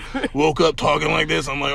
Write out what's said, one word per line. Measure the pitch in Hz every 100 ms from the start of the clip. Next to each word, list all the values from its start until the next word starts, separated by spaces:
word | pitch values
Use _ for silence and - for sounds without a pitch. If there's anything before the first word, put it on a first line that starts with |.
| -
<laughs> | 262 269
woke | 131 156 151
up | 165
talking | 147 151 147 151
like | 160 156
this. | 160 139
I'm | 139
like | 139